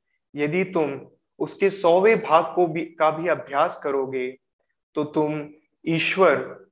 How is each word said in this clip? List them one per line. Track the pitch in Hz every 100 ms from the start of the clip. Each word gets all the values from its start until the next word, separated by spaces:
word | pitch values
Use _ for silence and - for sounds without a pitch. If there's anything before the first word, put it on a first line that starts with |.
| _ _ _ 147
यदि | 147 175
तुम | 185 185 147 135 - _ _ -
उसके | 151 - 196
सौवें | 190 170 175 208 220
भाग | - 160 160 -
को | 175
भी, | 160 160
का | - 156
भी | 160 175
अभ्यास | 143 - 139 175 -
करोगे, | 147 139 131 127 127 127 _ _ _ _ _ 156
तो |
तुम | 147 156 151 151 147 - _ _ 165
ईश्वर | 165 - 190 180 135 - - _